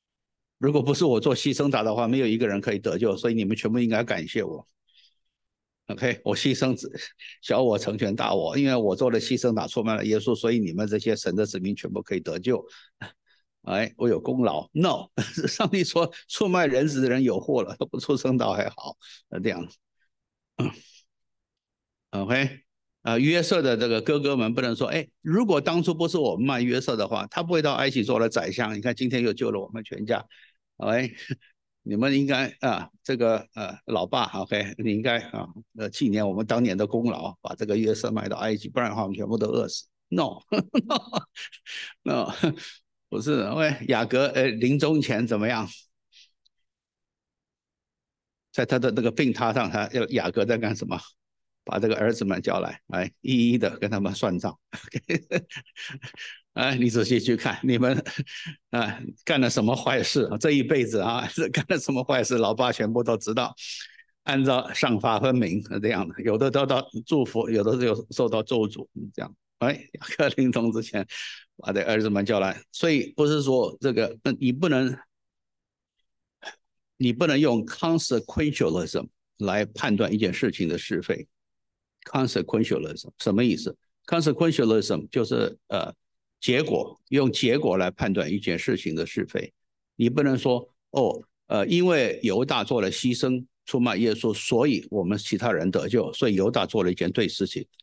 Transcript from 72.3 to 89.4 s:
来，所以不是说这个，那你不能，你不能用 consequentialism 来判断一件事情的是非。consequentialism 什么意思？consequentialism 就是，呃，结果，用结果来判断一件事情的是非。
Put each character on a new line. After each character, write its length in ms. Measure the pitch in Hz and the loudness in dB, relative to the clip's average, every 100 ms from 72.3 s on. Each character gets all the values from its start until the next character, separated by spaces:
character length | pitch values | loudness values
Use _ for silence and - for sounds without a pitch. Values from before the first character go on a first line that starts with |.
| 104 | 2
来， 220 | 95 95 - | 0 -2 -10
所 180 | - 170 | -2 0
以 200 | 147 - - | 2 0 0
不 100 | 147 | 2
是 140 | 151 | 2
说 340 | 139 127 90 - | 2 2 0 -2
这 100 | 135 | -2
个， 240 | 113 113 - | 0 -2 -2
那 80 | 139 | -4
你 200 | 117 131 | 0 0
不 160 | 127 175 | 0 2
能， 260 | 131 131 135 - _ _ _ _ _ _ _ _ _ _ _ _ _ - - _ _ _ - | 2 0 -4 -12 _ _ _ _ _ _ _ _ _ _ _ _ _ -20 -20 _ _ _ -2
你 120 | 127 | 0
不 160 | 117 165 | 4 4
能 140 | 139 | 4
用 240 | 151 117 | 4 4
consequentialism 1400 | 113 - 165 165 - 117 - - 151 - 101 85 82 76 - _ _ - | 0 -4 0 0 2 -2 -2 -2 0 2 0 0 -2 -4 -6 _ _ -6
来 260 | 101 101 | -2 0
判 320 | 104 - 139 104 | -2 -2 0 2
断 160 | 95 | 2
一 60 | 107 | 2
件 120 | 101 | 0
事 220 | 92 117 | 0 -2
情 160 | - 85 | 0 -2
的 80 | 85 | -2
是 240 | - - | -4 -4
非。 260 | - - - _ _ _ _ _ _ _ | -2 -6 -8 _ _ _ _ _ _ _
consequentialism 1080 | - 135 127 - - 110 113 - - - - - | -6 -2 0 0 0 0 0 -2 -4 -10 -16 -6
什 160 | 110 | 0
么 80 | 101 | 2
意 140 | 120 78 | 4 2
思？ 180 | 78 - _ _ | -4 -10 _ _
consequentialism 1040 | - 170 151 131 165 151 113 110 95 95 - | -2 2 2 4 2 4 4 4 2 -2 -2
就 160 | 131 | -2
是， 340 | 110 123 110 - - | 0 0 0 -4 -6
呃， 220 | 98 - - _ _ _ _ | -4 -4 -10 _ _ _ _
结 240 | - 123 | 0 0
果， 380 | 156 - - - _ | 2 -2 -2 -10 _
用 240 | 135 135 | 2 2
结 260 | - 123 110 | 2 2 2
果 200 | - 92 | 2 2
来 120 | 90 | 0
判 220 | 92 117 | -2 -2
断 180 | 95 76 | 0 -2
一 80 | 98 | -2
件 200 | 95 82 | -2 -2
事 180 | - 92 | -2 -2
情 180 | - | -2
的 120 | 80 82 | -4 -4
是 180 | - | -4
非。 260 | 95 - | -4 -6